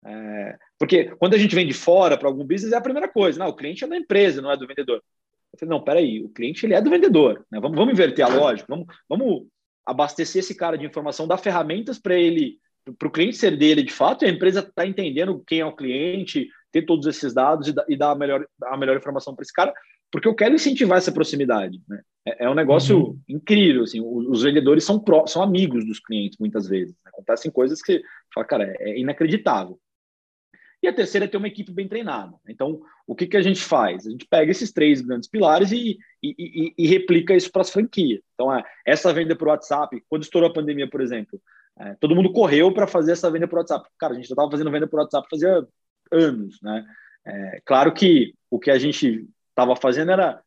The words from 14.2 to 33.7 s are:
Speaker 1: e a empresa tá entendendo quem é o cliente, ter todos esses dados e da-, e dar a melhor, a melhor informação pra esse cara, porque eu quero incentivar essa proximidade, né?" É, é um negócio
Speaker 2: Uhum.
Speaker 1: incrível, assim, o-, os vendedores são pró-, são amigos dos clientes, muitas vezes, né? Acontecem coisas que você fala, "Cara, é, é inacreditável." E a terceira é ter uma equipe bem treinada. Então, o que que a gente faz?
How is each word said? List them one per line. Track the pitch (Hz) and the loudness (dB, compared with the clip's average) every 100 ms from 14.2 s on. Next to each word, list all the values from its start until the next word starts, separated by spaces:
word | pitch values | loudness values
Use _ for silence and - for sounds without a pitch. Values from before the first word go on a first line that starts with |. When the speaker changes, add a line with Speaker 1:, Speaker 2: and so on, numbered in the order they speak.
| 247 | 0
Speaker 1:
e | |
a | |
empresa | 170 185 190 | 2 0 0
tá | 196 - 180 | -4 -6 -4
entendendo | 196 185 135 185 170 - | -4 -4 -4 -4 -4 -4
quem | 165 | -4
é | 156 | -4
o | 156 | -6
cliente, | 135 127 160 185 185 151 127 _ _ | -6 -4 -4 -6 -6 -6 -6 _ _
ter | - | -4
todos | 165 165 143 | 0 0 0
esses | 156 143 | -4 -4
dados | 120 131 156 143 | 0 2 2 -2
e | |
da-, | 147 143 | -4 -4
e | 139 | -2
dar | 147 | 0
a | 143 | 0
melhor, | 143 139 151 _ | -2 -4 -6 _
a | 123 135 | -10 -6
melhor | 135 135 | -2 -2
informação | 135 135 135 | -2 -8 -10
pra | 131 | -16
esse | - | -10
cara, | - 175 - _ _ _ | -2 -2 -2 _ _ _
porque | - 220 | -2 0
eu | 220 | 2
quero | 214 | 4
incentivar | 302 294 269 220 185 | 4 2 0 4 4
essa | 180 | 2
proximidade, | 151 156 147 135 110 95 90 _ | -2 -2 -2 0 -2 -2 -10 _
né?" | 101 _ _ - | -18 _ _ -10
É, | - 120 | -4 -2
é | |
um | |
negócio | 139 151 147 - 190 | 0 4 4 6 4
Speaker 2:
Uhum. | 123 - _ | 4 -4 _
Speaker 1:
incrível, | 147 - 208 190 127 | -12 0 4 4 4
assim, | 113 113 | 0 -4
o-, | 113 120 120 | -6 -6 -2
os | 123 | 0
vendedores | 135 143 135 156 | 2 4 4 4
são | 160 208 | 4 -2
pró-, | 208 160 156 | 4 4 4
são | 165 | 0
amigos | 196 185 185 120 | 0 2 0 -2
dos | 110 107 | -4 -8
clientes, | - 110 101 - | -6 -6 -6 -6
muitas | 107 107 95 | -6 -6 -4
vezes, | 95 87 - | -4 -4 -10
né? | _ | _
Acontecem | - - 117 160 | -20 -4 -4 -2
coisas | 139 131 156 | 0 0 -2
que | - | -2
você | 180 - - _ | -2 -2 -20 _
fala, | - 113 | -10 -4
"Cara, | 131 98 | -2 -2
é, | 95 104 | -6 -8
é | 107 | -6
inacreditável." | 131 143 160 202 - 117 90 92 _ _ _ _ _ _ _ _ _ _ | -6 -2 0 0 0 -2 -4 -14 _ _ _ _ _ _ _ _ _ _
E | 370 | -4
a | |
terceira | - 196 202 202 | 0 -2 0 -2
é | |
ter | 202 | -4
uma | 208 | -8
equipe | 202 196 | -10 -12
bem | 180 190 | -10 -8
treinada. | 214 220 127 92 87 - | -8 -8 -10 -10 -18 -20
Então, | 113 135 160 - _ - | -6 -6 -6 -14 _ -14
o | 120 | -6
que | 175 | 0
que | 202 | 2
a | |
gente | 185 185 | 2 0
faz? | - | 0